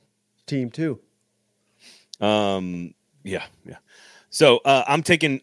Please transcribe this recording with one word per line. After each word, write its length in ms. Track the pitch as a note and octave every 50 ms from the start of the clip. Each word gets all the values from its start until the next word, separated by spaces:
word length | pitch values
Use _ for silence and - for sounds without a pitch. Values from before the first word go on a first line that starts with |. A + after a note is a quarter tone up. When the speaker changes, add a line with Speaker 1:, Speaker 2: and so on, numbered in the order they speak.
| _ _ _ _ _ _ _ _ _
Speaker 1:
team, 240 | - D3 C3+ B2+ A#2+
too. 280 | - - D#3+ D#3+ B2+ - _ _ _ _ _ _ _ _ _ _ _ _ _ _ _ _ _ - - _ _ _ - _
Speaker 2:
Um, 720 | G#2 G#2 G#2+ G#2+ G#2 G2+ G2 F#2+ F#2 F2+ F2+ F2 F2 E2 - _ _ _ _ _
yeah, 220 | _ G2 F#2+ E2 - - _ _ _
yeah. 120 | - - - _ _ _ - - - - - _ _
So, 280 | - - - C3+ A#2+ A#2+ -
uh, 200 | C#3 C#3 C3 -
I'm 160 | - C#3+ D#3+
taking, 380 | D3+ - F3+ D#3+ E3 D3+ C3+ C3